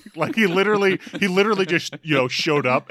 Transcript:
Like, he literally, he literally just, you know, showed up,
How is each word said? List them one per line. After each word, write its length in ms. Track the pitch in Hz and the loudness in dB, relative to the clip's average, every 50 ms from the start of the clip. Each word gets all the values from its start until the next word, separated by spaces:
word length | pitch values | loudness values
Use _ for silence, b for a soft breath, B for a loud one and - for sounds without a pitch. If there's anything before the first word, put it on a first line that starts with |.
| - 208 - | -20 -18 -6
Like, 220 | - 156 - - | -6 -4 -4 0
he 100 | 220 220 | 0 0
literally, 540 | 180 170 190 196 208 214 202 202 190 185 - B B B 170 | 2 2 2 2 2 2 2 2 2 0 0 B B B -2
he 80 | 196 196 | -2 0
literally 360 | 180 190 202 220 214 190 190 | 2 2 2 2 2 0 0
just, 300 | 156 170 165 - - - 143 - | 0 0 -2 -2 -4 -10 -12 -4
you 120 | 160 147 | 0 0
know, 120 | 135 127 127 | 0 2 0
showed 380 | - - - 160 151 147 127 | -2 -4 -2 0 0 0 2
up, 200 | 127 127 147 - - | 0 0 0 -2 -4